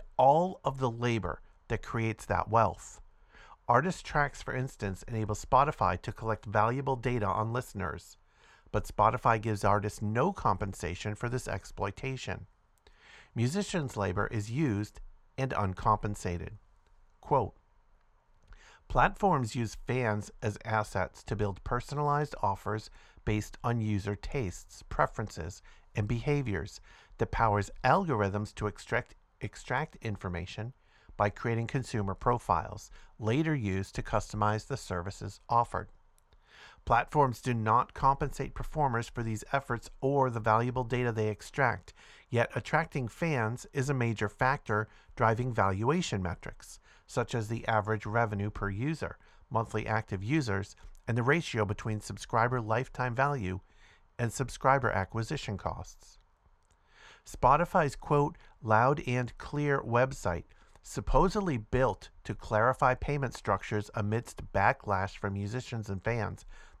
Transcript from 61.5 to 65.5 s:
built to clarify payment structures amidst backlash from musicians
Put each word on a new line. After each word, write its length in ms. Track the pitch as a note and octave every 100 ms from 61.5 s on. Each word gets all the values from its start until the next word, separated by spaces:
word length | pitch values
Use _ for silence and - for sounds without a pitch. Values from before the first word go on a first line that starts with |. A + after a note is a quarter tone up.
| B2
built 520 | G#2+ B2+ B2+ F#2 - -
to 100 | -
clarify 600 | - - G#2+ A#2 B2+ C3
payment 400 | B2+ - C#3+ C3
structures 580 | - - G2 - G#2+ G#2 -
amidst 560 | G#2 A2+ B2 - -
backlash 640 | G2 G#2 C3+ - F#2+ G2 -
from 160 | G2+
musicians 560 | G2 G2+